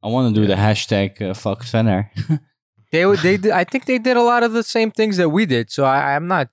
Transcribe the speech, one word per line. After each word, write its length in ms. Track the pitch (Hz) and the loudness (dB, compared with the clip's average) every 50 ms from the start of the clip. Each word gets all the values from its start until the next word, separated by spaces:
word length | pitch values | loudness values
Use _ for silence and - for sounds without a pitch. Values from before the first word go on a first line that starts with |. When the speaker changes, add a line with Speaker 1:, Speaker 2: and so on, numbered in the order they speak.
Speaker 1:
I 60 | - 107 | -6 -4
wanna 240 | 117 127 131 120 107 | -2 0 0 2 2
do 80 | 110 | 2
Speaker 2:
Yeah. 60 | 107 98 | 2 2
Speaker 1:
the 60 | 95 | 2
hashtag, 680 | 95 101 107 107 104 - - 110 101 98 95 - - | 2 2 2 0 0 -2 -2 -2 0 0 -2 -4 -6
uh, 120 | 107 101 95 | -8 -8 -8
fuck 280 | - - 107 98 98 120 | -6 -6 -6 -6 -6 -8
Fener. 460 | 120 - 113 113 113 95 92 104 104 _ - - - | -4 -2 0 0 2 0 0 -2 -6 _ -10 -4 -4
<laughs> 120 | 156 147 _ _ _ _ _ _ _ _ _ _ | -4 -4 _ _ _ _ _ _ _ _ _ _
Speaker 3:
They 140 | - 160 175 | -2 0 2
would, 120 | 196 202 185 | 2 2 2
they 160 | 156 180 196 202 | 2 0 0 2
did, 120 | 185 214 | 0 0
I 140 | 175 180 185 | 0 0 -2
think 220 | - - 269 - | -2 -4 -6 -2
they 120 | - 254 247 | -2 -2 -2
did 180 | 220 254 254 | 0 0 2
a 60 | 240 | 2
lot 220 | 240 233 240 240 233 | 4 4 2 2 2
of 80 | 233 | 0
the 100 | 220 233 | 0 -2
same 300 | 220 - - 226 226 220 | -4 -2 -2 0 0 0
things 240 | - - 220 220 202 | 0 -2 -2 0 2
that 140 | 180 180 160 | 0 0 2
we 160 | 151 190 220 | 2 2 0
did. 220 | 170 127 117 117 - | 2 0 -2 -2 -4
So 140 | - - 139 | -4 0 0
I, 300 | 135 131 139 143 139 139 | 2 2 2 0 0 -2
I'm 140 | 147 165 175 | -2 -2 -2
not 200 | 185 170 135 - | -2 -2 -2 -4